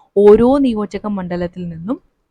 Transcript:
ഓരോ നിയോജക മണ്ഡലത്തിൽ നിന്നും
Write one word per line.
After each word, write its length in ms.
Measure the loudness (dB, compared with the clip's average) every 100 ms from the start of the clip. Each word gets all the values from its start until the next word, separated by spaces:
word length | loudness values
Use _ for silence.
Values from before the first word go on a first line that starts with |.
| _ 4
ഓരോ 400 | 6 6 4 2
നിയോജക 500 | 0 -4 -8 -10 -8
മണ്ഡലത്തിൽ 640 | -8 -8 -8 -8 -10 -14
നിന്നും 320 | -12 -10 -12 _ _ _